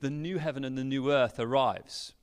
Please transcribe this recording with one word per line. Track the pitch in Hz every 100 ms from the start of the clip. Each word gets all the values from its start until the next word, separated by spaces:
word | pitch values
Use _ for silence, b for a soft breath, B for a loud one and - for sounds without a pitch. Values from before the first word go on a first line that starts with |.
the | 139
new | 147 160 185
heaven | 156 135
and | 135 131
the |
new | 131 135 135
earth | 143 120 -
arrives. | 117 135 127 92 - - - -